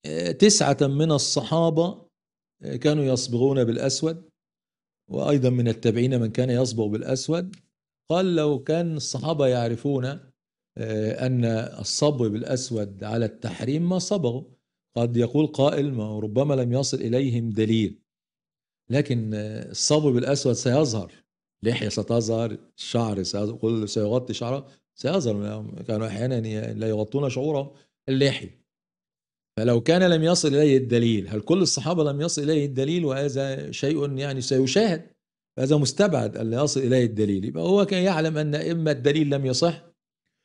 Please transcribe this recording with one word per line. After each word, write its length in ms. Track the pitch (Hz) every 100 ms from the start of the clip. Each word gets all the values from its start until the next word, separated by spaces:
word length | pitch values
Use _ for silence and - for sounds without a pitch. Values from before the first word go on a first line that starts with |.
| 76
آه، 260 | 78 87
تسعة 460 | - 208 - 139 135
من 300 | 139 139 160
الصحابة، 960 | 143 - 143 113 165 165 156 175 - - _ _ _ _ _
آه، 140 | - 127
كانوا 280 | 147 151
يصبغون 600 | 135 127 - 117 135 135
بالأسود، 640 | 117 117 135 - 156 165 - _ _ _ _ _ _ _ _
وأيضًا 400 | - 147 147 123
من 180 | 123 117
التابعين 540 | 110 117 113 127 127
من 100 | 113
كان 180 | 117 127
يصبغ 380 | 123 127 113 107
بالأسود. 680 | 107 - 131 - 165 185 - _ _ _ _ _
قال 260 | 170 190 165
لو 280 | 151 135
كان 320 | 127 160 170 156
الصحابة 500 | - 131 147 151 131
يعرفون، 580 | 123 117 117 143 135 127 143 - _ _ _ _ -
آه، 480 | 110 107 107 - 127
أن 200 | 123 117
الصبغ 840 | 110 123 - 98 - 147 123 113
بالأسود 760 | 107 - 127 - 113 101 98
على 220 | 107 113 110
التحريم 640 | - 113 - 117 151 175
ما 100 | 185
صبغوا. 440 | 175 208 123 123 - _ _ _ _ 117
قد 200 | 120 120
يقول 300 | 117 143 156
قائل: 460 | - 139 147 143
ما 260 | 123 107 107
ربما 340 | 107 117 147
لم 200 | 131 120
يصل 240 | 127 131 135
إليهم 520 | 113 127 139 117 117
دليل، 500 | 107 110 113 101 - _ _ _ _ _ _ _ _ _
لكن، 440 | 127 147 120 107
آه، 380 | 107 107 113 -
الصبغ 400 | - - 151 151
بالأسود 420 | 120 131 139 127
سيظهر، 600 | 113 127 131 147 110 87 - _ _ _ _
لحية 260 | 110 117 107
ستظهر، 680 | - 101 117 110 113 117 - _ _
الشعر 460 | - 117 113 98
سيظهر، 340 | 90 101 104 113
كل 320 | 113 113 104
سيغطي 440 | 110 104 123 127
شعره 340 | 104 117 135 - _ _ _
سيظهر. 720 | 131 190 120 101 104 107 107 - -
كانوا 200 | 107 110
أحيانًا 300 | 101 127 123
ي-، 360 | 110 107 113
لا 160 | 107 110
يغطون 400 | 107 107 135 139
شعورهم 420 | 127 147 147 139 - _ _ -
اللحية، 520 | 135 139 - 92 - _ _ _ _ _ _ _ _ _ -
فلو 240 | 117 120
كان 220 | 120 175
لم 200 | 185 165
يصل 240 | 160 175 151
إليه 300 | 143 151 135
الدليل، 500 | 123 117 117 107 92
هل 140 | 107
كل 200 | - 180
الصحابة 420 | 180 147 151 175
لم 180 | 151 143
يصل 220 | 165 156
إليه 220 | 147 156 143
الدليل؟ 400 | 127 135 175 151
وهذا 680 | 135 143 131 135 135 73
شيء 460 | - 139 156 143 131
يعني 240 | 143 135
سيشاهد، 680 | 123 131 131 190 220 160 - _ _ _ _ -
هذا 180 | 135 151
مستبعد 600 | 135 - 202 135 110 107
أن 120 | 113
لا 140 | 117
يصل 160 | 147 135
إليه 260 | 123 127 120
الدليل. 400 | 107 104 98 117
يبقى 180 | -
هو 220 | 170 202 202
كان 180 | 190
يعلم 340 | 185 160 160 151
أن 180 | 151 147
إما 360 | 160 170 156
الدليل 380 | 139 139 160 147
لم 160 | 139 131
يصح 400 | 127 170 - - _ _ _ _ _